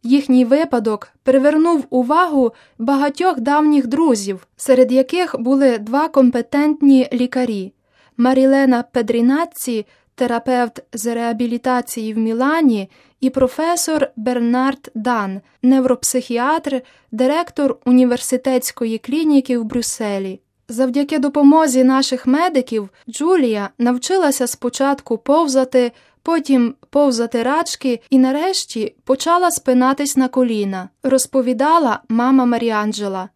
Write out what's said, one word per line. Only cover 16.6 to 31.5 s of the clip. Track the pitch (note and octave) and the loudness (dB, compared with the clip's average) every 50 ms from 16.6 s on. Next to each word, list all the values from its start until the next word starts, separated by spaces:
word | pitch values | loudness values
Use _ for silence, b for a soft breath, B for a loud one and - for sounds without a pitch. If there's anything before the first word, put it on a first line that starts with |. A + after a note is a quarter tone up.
| D#4+ D4 C4+ B3+ B3+ b b b b b | -4 -4 -6 -6 -8 b b b b b
директор | - A3 B3+ C4 D4 E4 F4 E4+ - - C#4+ C4+ A#3 _ _ | -4 -2 0 0 0 0 -4 -4 -4 -2 -2 -2 -2 _ _
університетської | B3 B3 B3+ B3+ B3 A#3+ B3 - - C4 B3 B3+ C4+ C4 B3 B3 - - - A#3+ A3+ A3+ | 4 4 4 4 4 0 -2 -4 -4 -4 -2 -2 -2 -2 -2 -2 -4 -8 -6 -6 -6 -6
клініки | A3 - - B3 D#4 E4 D#4 D4 C#4 B3+ C4 B3+ | -6 -6 -6 -4 -2 0 4 4 2 2 2 -4
в | A#3+ A3+ | -4 -4
Брюсселі. | G#3+ - A#3+ A3+ - - - A#3 G#3 G3+ G3 F#3+ F#3+ F#3 - _ _ _ _ _ | -4 -4 -4 -4 -4 -6 -6 -6 -4 -4 -4 -6 -8 -10 -12 _ _ _ _ _
Завдяки | _ A#3+ A3+ C4 B3+ A#3+ C#4+ C#4+ C#4+ D#4 D4+ | _ -4 -2 -2 0 0 -2 -2 0 -2 -2
допомозі | C4 D4 C#4+ D4 C#4+ C#4 D4+ D#4+ D#4+ D4 B3 C4 C4 | -2 -2 0 4 6 6 6 6 4 4 2 4 4
наших | B3+ C4 C4 C4+ - C4 B3 - | 4 4 2 0 -2 -4 -4 0
медиків | B3+ B3+ D4+ E4+ F#4 E4 C4+ B3 - A#3 A3 G3+ F#3+ b b b b | 0 0 2 0 0 0 0 -2 -2 -6 -6 -6 -8 b b b b
Джулія | A3 - D4 E4 F#4+ F4 C4+ A#3 A3 G#3 G3+ - _ | -8 -4 0 2 2 2 2 2 0 -2 -4 -8 _
навчилася | _ A#3+ A#3+ B3 B3 B3+ - F#4 F#4+ F4 C#4+ C4+ - B3+ | _ -2 0 0 -2 -2 -2 0 2 2 0 0 0 -4
спочатку | B3 - _ - B3 - - C4+ C#4 C#4 C#4 - - A#3 | -6 -6 _ -8 -8 -4 -2 -2 -2 -2 -4 -4 -6 -6
повзати, | A3 _ - C#4 D#4+ E4+ D4 B3+ C4 C4 B3+ - B3+ B3 A#3+ A#3 b b b b b | -6 _ 0 2 2 2 2 0 0 -2 2 0 0 0 0 _ b b b b b
потім | _ - E4 E4 - - C4+ B3+ A#3+ A#3 - _ _ _ | _ -2 -2 -2 0 2 2 2 2 0 -4 _ _ _
повзати | - C#4+ D4 C#4 B3 A3+ A#3 A#3 - A#3+ A3+ | 0 2 2 2 2 -2 -4 -4 -4 -4 -2
рачки | B3+ C#4 D#4+ E4+ E4 - - - C4 A#3+ A#3 b b | 0 -2 -2 -2 -4 -8 -6 -4 -4 -4 -4 b b
і | C4+ | 2
нарешті | C4 B3+ C4 C4+ D4 D#4+ F#4+ F#4+ - - _ - A3+ A3 - _ _ _ | 4 4 4 0 -2 -2 -2 -4 -4 -8 _ -8 -8 -8 -8 _ _ _
почала | - C4+ C4 - D#4+ E4+ F4+ F4+ F4 | -4 -4 -2 0 0 2 2 2 0
спинатись | F4 - _ - B3+ B3+ B3+ C4 C4+ - C#4+ C#4 - | -2 -2 _ 0 2 2 2 2 0 0 -2 -2 0
на | C4+ C4 | 0 0
коліна, | B3+ B3+ B3+ B3+ A#3+ A3+ G#3+ G3+ G3 G3 F#3 F#3 F#3+ _ _ - | 0 0 0 0 0 0 -4 -4 -4 -6 -8 -12 -14 _ _ -2
розповідала | C4+ C4 C4 B3+ - - C4+ B3 A#3+ | 0 0 0 0 0 -2 -2 0 0